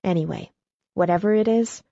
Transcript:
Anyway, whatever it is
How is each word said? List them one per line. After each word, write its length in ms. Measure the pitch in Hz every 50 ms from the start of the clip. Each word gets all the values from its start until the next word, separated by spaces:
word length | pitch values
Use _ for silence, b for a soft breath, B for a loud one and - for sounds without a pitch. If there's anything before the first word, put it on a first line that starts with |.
Anyway, 500 | - 185 180 165 156 165 147 - - - _ _ _ _ _ _ _ _
whatever 400 | _ - 175 175 175 175 196 208
it 160 | 214 214 214 220
is 340 | 226 233 233 226 - - _ _